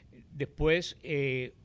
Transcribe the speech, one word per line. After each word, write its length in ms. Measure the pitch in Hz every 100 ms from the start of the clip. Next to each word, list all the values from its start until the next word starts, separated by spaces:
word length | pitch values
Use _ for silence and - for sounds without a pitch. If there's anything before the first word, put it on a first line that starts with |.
| - - -
después, 640 | 139 131 - 151 170 170 -
eh, 500 | - 147 139 131 127 -